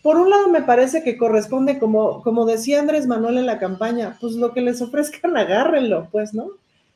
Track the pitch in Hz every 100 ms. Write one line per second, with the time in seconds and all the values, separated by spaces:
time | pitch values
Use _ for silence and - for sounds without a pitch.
0 | 302 330 370 403 381 330 262 247 262 311
1 | 302 - 233 214 214 262 269 269 220 214
2 | 214 - 233 233 226 220 226 285 294 311
3 | 254 226 226 254 247 214 185 185 220 240
4 | 220 - 233 226 240 240 247 240 240 285
5 | 294 - 349 294 180 202 311 311 240 170
6 | 165 214 214 214 339 403 _ _ _